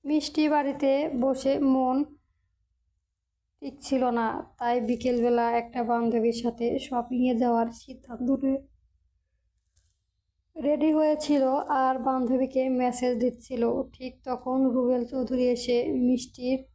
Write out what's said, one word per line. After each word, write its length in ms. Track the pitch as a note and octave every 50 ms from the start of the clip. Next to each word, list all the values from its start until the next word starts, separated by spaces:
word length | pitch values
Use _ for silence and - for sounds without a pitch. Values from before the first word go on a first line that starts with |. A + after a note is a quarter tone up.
| _
মিষ্টি 380 | C#4+ D4+ D4+ D4 - - D#4 D4+ D4+
বাড়িতে 420 | D4+ D4 C#4 C#4 C#4 C#4 C#4 C4+ C4+ C#4 D4+ D#4 C#4+ A#3+
বসে 340 | B3 C4+ C4 C4 - C4+ C#4 D4 C#4+
মন 320 | C4+ C4 C4 B3+ B3+ B3+ C#4 D4 - - _ _ _ _ _ _ _ _ _ _ _ _ _ _ _ _ _ _ _ _ _ _ _ _ _ _ _ _ _
টিকছিল 420 | D4 C#4 - - - - C#4 B3+ B3+ B3
না, 160 | A#3 A#3 A3+ A3 - - - - _
তাই 180 | _ A#3+ A#3+ A#3+ B3
বিকেলবেলা 640 | A3 G#3+ B3 A#3 A#3 B3+ B3 A#3+ A#3 A#3+ A#3+ A#3 A#3 A#3
একটা 280 | A#3 A#3 A#3 A#3 A#3 B3+ A#3
বান্ধবীর 540 | A3 A#3+ A#3 A#3 A#3 A3+ A3+ A3 A#3 A#3 A#3
সাথে 240 | A#3+ A#3 - - A#3 A#3 - C4+
শপিংয়ে 540 | - - C4 A#3+ A#3+ - C4 A#3+ B3 B3+ A#3+
যাওয়ার 320 | A3+ B3+ A#3+ A#3 A#3 A3+ A#3 -
সিদ্ধান্ত 540 | - - - B3+ - - - A#3+ A3+ B3 B3 C4+
নিয়ে 220 | C4 C#4 C4+ C4+ C#4 - _ _ _ _ _ _ _ _ _ _ _ _ _ _ _ _ _ _ _ _ _ _ _ _ _ _ _ _ _ _ _ _ _ _ _ _ _ _
রেডি 340 | D#4+ A#3 C#4+ D4+ - D4+ D#4+
হয়েছিল 520 | D4+ D#4 D#4 D4+ D4+ D4+ D4+ D4 D4 C#4 C4 C4 C4 D4 - - D4
আর 180 | C4+ C4 C4 C4 C4
বান্ধবীকে 640 | A#3+ C4+ C4 C4 B3+ A#3 C4 B3 C4 C4 - C4 C4 C4
মেসেজ 440 | C4 B3 B3+ B3 A#3 B3 B3+ B3 B3 A3+
দিচ্ছিল। 440 | B3 B3 A#3+ - - - C4 A3+ A#3 A#3 A#3+ C4+ C4 -
ঠিক 220 | - - C4 B3 B3 - _
তখন 340 | C4 B3+ B3 - C4 B3+ C4+ C4+ C4
রুবেল 340 | A#3 C4 B3 A#3+ B3+ B3 A#3+
চৌধুরী 400 | B3 - C4 B3 - C4 B3 B3
এসে 300 | B3 B3 A#3+ B3 A#3+ A#3+ A#3+ B3 - C#4 B3+
মিষ্টির 600 | B3 B3 B3+ B3 B3 - - - B3 B3 C4 C4 C4 -